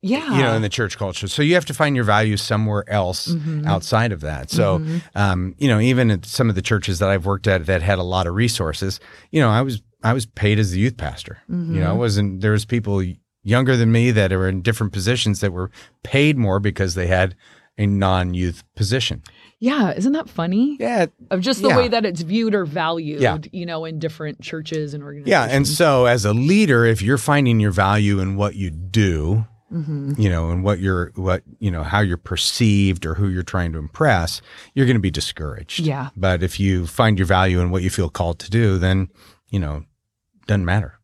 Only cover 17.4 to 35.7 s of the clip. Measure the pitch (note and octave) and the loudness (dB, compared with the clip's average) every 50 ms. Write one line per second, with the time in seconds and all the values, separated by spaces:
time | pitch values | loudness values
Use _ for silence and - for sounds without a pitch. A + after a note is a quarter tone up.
17.4 | _ _ - _ _ _ _ - G#2 G2+ G2+ G2 G2 F#2+ F#2 F#2 F2+ F#2 F2+ F2+ | _ _ -20 _ _ _ _ -2 0 0 2 2 2 2 2 2 0 -2 -2 -2
18.4 | F2+ F2 E2 - - _ _ - G#2+ F#2 A2+ C3 A2+ - - A#1 - - _ _ | -2 -2 -4 -6 -14 _ _ -4 -2 0 0 -2 -2 -4 -6 -8 -12 -20 _ _
19.4 | _ - _ _ A3 B3 C#4+ D4 A3 F3+ - - F#3+ C4+ C#4 D#4+ - - - - | _ -20 _ _ -2 0 2 2 0 0 0 0 0 0 0 0 -4 -6 -6 -4
20.4 | E3 E3+ F#3 G#3 B3 C#4+ D4 C4 A#3 A#3 A#3+ G#3+ F3 E3 _ _ - - F#3+ F#3 | -4 0 2 2 0 0 0 -2 -4 -2 0 0 0 -2 _ _ -8 -6 -4 -2
21.4 | F3+ B3+ C4 - C#4+ C4+ C4 B3+ B3 B3 G#3+ A#3 G#3+ G#3 F3 D#3+ E3 D#3 F#3+ A3+ | 0 -2 -2 0 2 2 4 4 2 2 0 0 0 -2 -4 -4 -6 -2 -2 0
22.4 | A3+ A3 G3+ G#3 F#3 D3+ C#3+ F3+ D#3+ D#3+ E3+ E3+ E3 D3 D3+ D3 C3+ A#2 F2 - | 0 0 0 0 -2 -2 -4 -4 -2 -2 -2 -4 -6 -8 -4 0 0 0 0 -2
23.4 | - - - F#3 F3 F3 E3+ D#3+ D#3+ D#3+ E3 D#3 D#3 D#3+ D#3 - D#3 D3+ D3 _ | -6 -10 -12 -10 -8 -8 -8 -8 -8 -8 -8 -6 -6 -8 -8 -8 -10 -10 -10 _
24.4 | - - - D#3+ D#3 D#3 E3 D#3 D3+ D3 C#3 D3 C#3+ C#3+ C#3+ D3 C#3+ A#3+ G#3+ D#3+ | -14 -12 -10 -10 -10 -6 -6 -6 -6 -6 -8 -12 -12 -14 -16 -10 -2 0 2 2
25.4 | B2 A2 C3 C#3 C#3+ - D3+ D3 F3 D#3 C#3 B2+ B2 A#2+ A#2+ A#2+ G2 G#2 G#2 A#2 | 2 2 0 0 0 0 2 2 4 4 6 6 6 4 4 2 2 0 0 2
26.4 | C3 D3 F#3+ G#3 G#3+ E3+ C3 A#2 A#2 A#2 A2+ G#2+ G2 G#2 C3+ C3 - - D3 C#3+ | 2 4 4 4 4 4 4 4 6 4 2 2 2 0 0 0 2 2 2 2
27.4 | C#3 B2 A#2 A2 G#2+ G#2 F2+ F#2+ G2 F#2+ G2+ G#2+ G#2 G2+ G2+ G2 F#2 F#2+ G2 G2 | 4 4 4 4 2 2 2 2 2 4 4 4 4 2 2 2 0 -2 -2 -2
28.4 | G2+ G2+ - G2 G2 F2+ D#2 D#2+ F2+ F#2 F#2+ A2+ G#2 F#2+ E2+ D#2 D2 E2 G2 A2+ | -2 -2 -2 -4 -6 -6 -6 -8 -10 -2 0 2 2 2 2 0 0 0 0 0
29.4 | A2 - - _ _ _ - E3+ D3+ D3 D3+ C#3+ C#3 C#3 C#3+ C3 G#2+ F#2+ F2+ E2 | -2 -4 -10 _ _ _ -8 -8 -6 -4 -6 -6 -4 -6 -2 0 0 0 2 0
30.4 | E2 E2 E2+ F2+ F#2 G2+ G#2 F2 F#2 G2 F#2+ F2 F2 D#2+ - - F#2 F#2+ F#2 F2+ | -2 -2 -2 -2 0 -2 -2 0 0 -2 0 0 -2 -6 -6 -6 -2 -2 -2 -2
31.4 | _ - - _ A2+ G2+ F2 E2 D2+ - - G2+ G#2 F#2+ E2+ E2 _ - F#2 - | _ -10 -14 _ -4 -4 -4 -4 -6 -2 0 0 0 0 -2 -4 _ -8 -6 -4
32.4 | - - - - B2 A2 G#2 G2+ G2 G2 F#2 F2+ - D#2+ D#2+ E2 G2+ G2 F#2 F#2 | -4 -4 -2 0 2 2 4 4 2 2 0 -2 -4 -6 -4 -2 -2 -2 -2 -4
33.4 | F2 - - F#2+ F2 E2+ E2 D#2+ D2+ D2+ - - D#3 D3+ A2+ F2+ E2 E2 - - | -6 -4 -4 -2 -2 -2 -4 -6 -8 -10 -4 0 2 2 2 2 0 -2 -6 -8
34.4 | - - - - - - _ C#3 C3+ B2 B2+ A2+ F#2+ F#2+ D2+ D#2 D2+ - - - | -14 -20 -20 -20 -20 -8 _ 0 2 4 4 2 2 0 -2 -2 -6 -6 -8 -8
35.4 | D#2+ D2 - G#2 F2 - | -8 -10 -10 -12 -14 -10